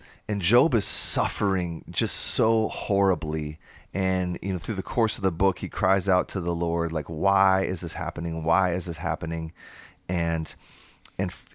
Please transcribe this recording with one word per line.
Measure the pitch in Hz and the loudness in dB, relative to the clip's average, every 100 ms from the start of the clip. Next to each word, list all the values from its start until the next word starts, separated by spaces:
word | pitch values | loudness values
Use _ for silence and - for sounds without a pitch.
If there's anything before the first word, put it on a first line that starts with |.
| - - - | -20 -14 -6
And | 101 | -4
Job | 87 120 156 120 | 2 4 4 2
is | - | 2
suffering | - - - 110 - 104 95 87 82 - | 2 2 0 0 0 0 2 0 -6 -8
just | 90 110 - | -4 0 0
so | - - 113 113 110 | 0 2 2 2 0
horribly. | - - 98 98 85 78 78 76 78 - - - | -4 -2 2 4 2 0 -2 -4 -8 -14 -20 -8
And, | 95 95 92 87 90 | -2 0 0 -2 -4
you | 98 | -4
know, | 92 | -4
through | - 98 | -4 -6
the | |
course | - - 110 - | -4 0 0 0
of | |
the | 95 | -2
book, | 82 98 - | 2 2 0
he | 90 | -4
cries | - 95 95 92 | -2 2 2 4
out | 92 78 | 2 2
to | 98 | -2
the | 85 | -2
Lord, | 85 85 85 82 | 0 0 0 0
like, | 80 76 | -2 -4
"Why | 80 95 98 98 95 | -2 2 4 4 4
is | 92 90 | 0 -2
this | 82 | -6
happening? | - - - 85 82 | -6 -6 -4 -4 -2
Why | 80 87 92 | 2 2 2
is | 90 87 | 0 -4
this | 85 | -4
happening?" | 87 80 82 82 80 - - - - _ - | -4 -4 -4 -4 -6 -10 -20 -20 -20 _ -4
And, | 90 82 82 80 - - - - _ - - | -2 0 0 -4 -8 -14 -20 -20 _ -12 -6
and, | 95 - - | -4 -6 -10